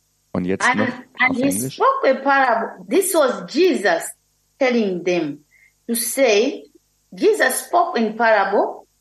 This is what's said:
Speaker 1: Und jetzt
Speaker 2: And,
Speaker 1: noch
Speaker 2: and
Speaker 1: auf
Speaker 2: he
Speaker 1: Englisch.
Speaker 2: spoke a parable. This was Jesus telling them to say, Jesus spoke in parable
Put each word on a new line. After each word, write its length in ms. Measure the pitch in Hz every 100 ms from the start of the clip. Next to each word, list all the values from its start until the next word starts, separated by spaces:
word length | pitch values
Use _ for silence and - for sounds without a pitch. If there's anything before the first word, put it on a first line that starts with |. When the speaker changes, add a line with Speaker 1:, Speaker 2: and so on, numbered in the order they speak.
| _ _ _
Speaker 1:
Und 140 | 92 90
jetzt 200 | 98 226
Speaker 2:
And, 120 | 254
Speaker 1:
noch 80 | 247 - - -
Speaker 2:
and 120 | 262
Speaker 1:
auf 60 | 254
Speaker 2:
he 60 |
Speaker 1:
Englisch. 320 | 277 277 254 -
Speaker 2:
spoke 320 | 480 539 -
a 60 | 262
parable. 680 | 277 277 262 220 196 - -
This 260 | 320 392
was 380 | 339 269 196 180
Jesus 500 | 254 370 233 190 170 - - _ _ _ _
telling 440 | 262 240 202 175
them 420 | 170 175 151 147 _ _ _ _ -
to 80 | 233
say, 720 | - - 254 202 262 - - _ _ _ _ 185
Jesus 500 | 339 359 262 - -
spoke 300 | 349 349 240
in 160 | 214 220
parable 680 | 233 208 190 208 403 - - _